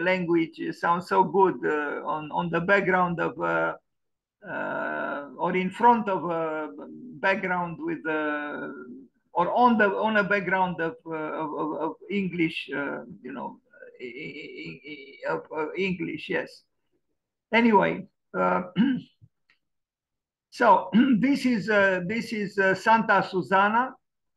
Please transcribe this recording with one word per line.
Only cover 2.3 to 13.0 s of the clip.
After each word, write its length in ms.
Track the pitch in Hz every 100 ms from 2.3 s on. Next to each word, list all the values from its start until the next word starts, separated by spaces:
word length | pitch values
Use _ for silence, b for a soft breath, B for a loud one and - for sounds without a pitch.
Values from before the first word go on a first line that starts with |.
on 200 | 170 175
the 100 | 170
background 580 | 175 202 175 185 180 170
of, 220 | 170 -
uh, 320 | 170 165 165 160 _ _ _ _ _ _ 196
uh, 840 | 147 147 147 147 151 151 147 143 -
or 160 | 175 180
in 160 | 185
front 360 | - 233 233 202
of 160 | 185 170
a 400 | 165 160 156 151 147 151 156 151 151
background 640 | 196 196 185 180 175 147
with, 260 | 160 151 156
uh, 640 | 156 151 147 147 147 147 143 - - - _ _
or 180 | 160 175 214
on 240 | 240 220
the, 80 | 202
on 300 | 190 214 214
a 60 |
background 560 | 196 202 180 190 185 165
of, 140 | 165 160 165
uh, 80 | 160
of, 340 | 156 156 156 151
of, 240 | 156 160
of 120 | 156 - -
English, 580 | 202 185 170 160 - - 135
uh, 220 | 143 147